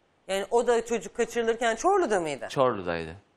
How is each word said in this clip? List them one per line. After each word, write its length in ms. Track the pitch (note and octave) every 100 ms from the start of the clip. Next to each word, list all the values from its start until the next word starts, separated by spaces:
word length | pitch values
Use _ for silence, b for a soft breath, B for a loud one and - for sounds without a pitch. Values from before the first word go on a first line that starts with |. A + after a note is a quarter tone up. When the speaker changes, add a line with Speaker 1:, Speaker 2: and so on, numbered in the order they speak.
| _ _ -
Speaker 1:
Yani 180 | F#3+ G3+
o 160 | A#3+ B3
da 200 | A#3 A#3
çocuk 300 | A#3 F#3+ -
kaçırılırken 600 | A3+ A#3 A3+ A3+ A#3 A3
Çorlu'da 440 | F4 G4+ D#4+ G3+
mıydı? 260 | D#3+ C3 G#2+
Speaker 2:
Çorlu'daydı. 640 | D3 B2+ G#2+ F2+ E2+ D#2+ F#2+ _